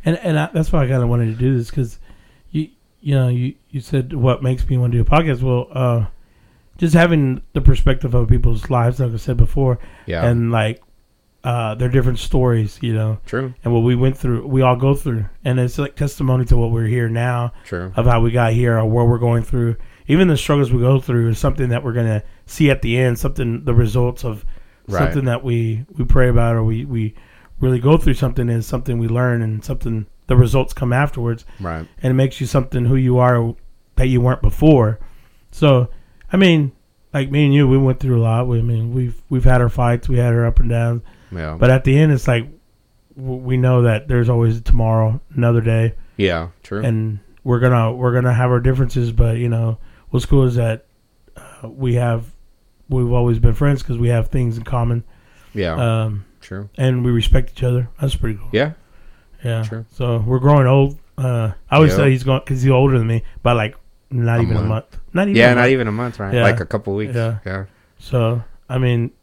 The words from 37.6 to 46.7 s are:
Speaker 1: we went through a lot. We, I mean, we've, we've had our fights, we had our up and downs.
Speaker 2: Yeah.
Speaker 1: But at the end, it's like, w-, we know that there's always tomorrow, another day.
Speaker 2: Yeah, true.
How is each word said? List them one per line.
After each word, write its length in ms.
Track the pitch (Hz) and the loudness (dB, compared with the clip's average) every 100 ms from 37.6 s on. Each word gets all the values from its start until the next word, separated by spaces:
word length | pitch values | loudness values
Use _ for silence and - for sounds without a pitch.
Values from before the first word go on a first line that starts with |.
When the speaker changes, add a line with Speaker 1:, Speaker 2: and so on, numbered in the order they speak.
| 135 | 4
Speaker 1:
we 100 | 135 | 4
went 220 | 135 127 | 2 0
through 180 | 131 120 | -2 0
a 40 | |
lot. 240 | 113 113 123 | 0 0 -2
We, 100 | 117 | -2
I 40 | |
mean, 300 | 117 113 117 | -2 -2 -4
we've, 260 | 127 123 117 - | -4 -6 -8 -6
we've 140 | 131 | 2
had 160 | 127 127 | 4 4
our 80 | 120 | 2
fights, 400 | - 120 120 - | 0 0 0 0
we 100 | 120 | 0
had 140 | 120 | 2
our 120 | 117 117 | 0 2
up 120 | - | 2
and 100 | 117 | 2
downs. 340 | 117 117 120 - - _ | 0 -2 -4 -8 -20 _
Speaker 2:
Yeah. 260 | 90 78 80 | -10 -8 0
Speaker 1:
But 80 | 123 | 2
at 140 | 131 | 4
the 140 | 131 135 | 2 4
end, 140 | 156 | 4
it's 140 | 135 - | 2 0
like, 180 | 120 127 - _ _ _ _ _ - | -2 -4 -18 _ _ _ _ _ -14
w-, 200 | 131 127 | -10 -8
we 180 | 127 127 | -4 0
know 240 | 127 127 | 2 4
that 260 | 120 107 - | 4 0 0
there's 200 | 123 117 | 0 2
always 300 | 120 113 113 | 2 2 0
tomorrow, 580 | - - 113 113 110 123 - | 2 4 4 2 2 -2 -6
another 260 | 139 120 117 | 0 2 2
day. 340 | 113 113 113 - - - | 2 0 0 -4 -14 -2
Speaker 2:
Yeah, 320 | 98 85 85 - | 0 0 -6 -14
true. 200 | - | -12